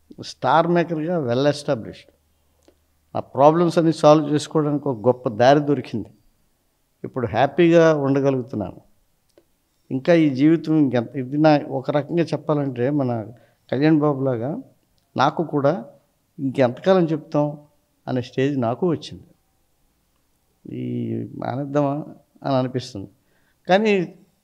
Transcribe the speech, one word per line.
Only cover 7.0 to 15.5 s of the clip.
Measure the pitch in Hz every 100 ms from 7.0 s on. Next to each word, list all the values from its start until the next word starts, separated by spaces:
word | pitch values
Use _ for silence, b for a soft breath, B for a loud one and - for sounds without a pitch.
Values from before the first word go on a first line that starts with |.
ఇప్పుడు | - 131 113
హ్యాపీగా | 110 135 135 170 170 160 151
ఉండగలుగుతున్నాను. | 139 139 139 131 123 110 92 - _ _ _ _ _ _ _ _ _ _ _
ఇంకా | 131 135
ఈ | 170 156
జీవితం | 127 151 165 160 156
ఇంకెంత, | 139 120 113 143
ఇది | 127 147
నా | 156 147
ఒక | 117 135 135
రకంగా | 147 143 170
చెప్పాలంటే | 156 147 - 147 139 120 123
మన | 147 127 117 107 127 b b _
కళ్యాణ్ | 123 156 156
బాబులాగా | 151 135 135 120 123 208 - _ _ _ _ -
నాకు | 135 151
కూడా | 156